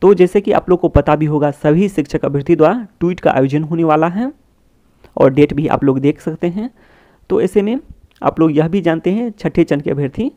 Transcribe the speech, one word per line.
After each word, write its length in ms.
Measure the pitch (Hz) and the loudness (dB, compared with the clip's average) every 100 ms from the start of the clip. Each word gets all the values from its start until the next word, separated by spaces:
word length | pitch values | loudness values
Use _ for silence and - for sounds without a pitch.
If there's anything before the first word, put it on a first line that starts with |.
तो 120 | 185 | 2
जैसे 280 | 196 180 202 | 4 4 2
कि 100 | 202 | 0
आप 180 | - - | -2 0
लोग 100 | 180 | 0
को 100 | 170 | 2
पता 260 | 151 139 151 | 2 2 0
भी 100 | 151 | 0
होगा, 260 | 151 143 | 0 -2
सभी 380 | 143 151 156 202 | -2 0 2 0
शिक्षक 360 | 196 147 151 139 | -2 -4 -4 -2
अभ्यर्थी 300 | 143 139 165 | -4 0 2
द्वारा 320 | 156 226 214 - | 4 2 -6 -4
ट्वीट 200 | 175 180 | -4 0
का 120 | 160 | 0
आयोजन 320 | 135 135 147 | 2 0 0
होने 200 | 156 165 | -2 -2
वाला 240 | 165 151 160 | 2 2 0
है 240 | 180 247 302 _ _ _ _ _ _ - - | -2 -6 -8 _ _ _ _ _ _ -10 0
और 160 | 135 | 2
डेट 200 | 131 147 | 4 2
भी 140 | 143 156 | 2 -2
आप 160 | - | 0
लोग 160 | 139 131 | 0 0
देख 220 | 139 143 | 0 -2
सकते 260 | - 160 175 | -6 -6 -6
हैं। 220 | 175 233 _ _ _ _ _ - | -6 -8 _ _ _ _ _ -4
तो 120 | 190 | -2
ऐसे 200 | 190 208 | 0 0
में 180 | 202 254 - - _ - | 0 -4 -8 -20 _ -6
आप 160 | - - | -4 0
लोग 180 | 160 147 | 0 2
यह 100 | 160 | 0
भी 140 | 196 | 0
जानते 300 | 170 165 180 | -2 -2 -2
हैं, 200 | 196 240 | -4 -6
छठे 320 | 214 165 151 | -6 -6 -2
चरण 180 | 165 147 | 0 -2
के 100 | - | -4
अभ्यर्थी 400 | 139 143 143 240 | -4 -6 -4 -8